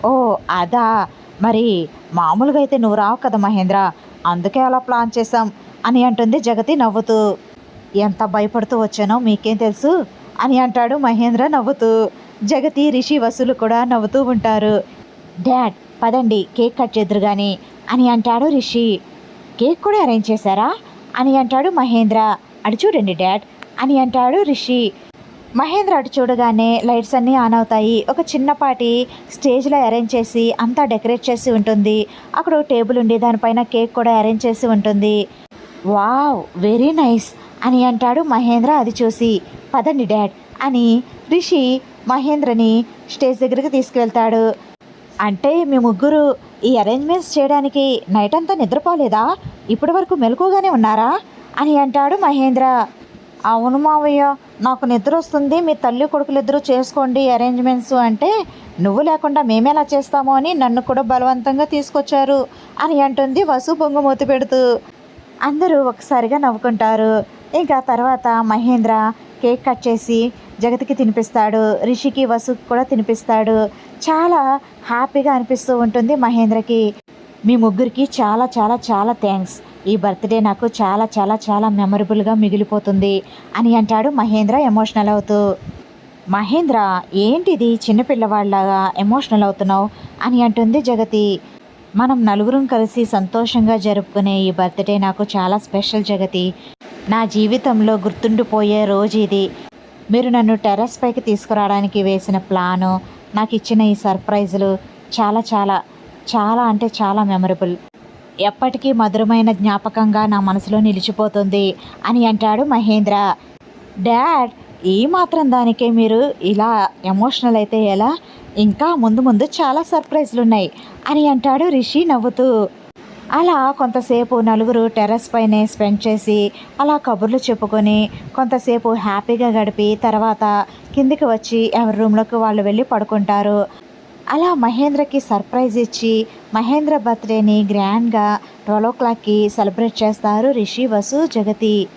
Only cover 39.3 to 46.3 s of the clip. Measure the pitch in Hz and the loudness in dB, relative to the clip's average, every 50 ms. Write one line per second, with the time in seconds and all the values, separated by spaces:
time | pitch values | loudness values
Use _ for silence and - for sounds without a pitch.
39.3 | 220 190 - - - - - - - - 233 311 311 277 240 170 214 214 208 190 | 0 0 -4 -8 -20 -20 -12 -4 -4 -2 0 0 0 0 0 0 0 0 0 -2
40.3 | - - - - - - 254 277 254 247 240 233 226 240 247 - - - - - | -4 -12 -20 -20 -12 -6 -4 -2 0 2 4 4 2 2 0 -4 -16 -20 -4 0
41.3 | 311 359 349 - 359 294 262 254 254 262 254 - - - - 220 254 277 262 285 | 0 0 2 2 0 2 2 2 0 -2 -4 -12 -20 -14 -4 -2 -2 -2 0 0
42.3 | 302 294 277 247 233 226 226 226 220 226 233 - - - - - - - 285 254 | 0 0 0 0 2 2 2 4 2 2 0 -2 -10 -20 -18 -18 -6 -2 0 0
43.3 | 254 226 262 254 254 247 269 294 262 262 254 - - 254 233 226 - 240 226 226 | 0 0 -2 0 0 -2 -2 0 -2 -2 -2 0 -2 -2 -2 0 0 0 0 2
44.3 | 226 226 226 226 - - - - - _ - - - - - - - - 208 208 | 2 2 2 0 -2 -4 -12 -20 -20 _ -20 -20 -20 -20 -20 -20 -8 -6 -4 -4
45.3 | 196 180 - 277 311 339 339 277 277 254 233 240 214 180 262 294 311 302 294 285 | -4 0 0 0 2 2 0 2 0 2 2 2 0 2 2 2 4 4 4 2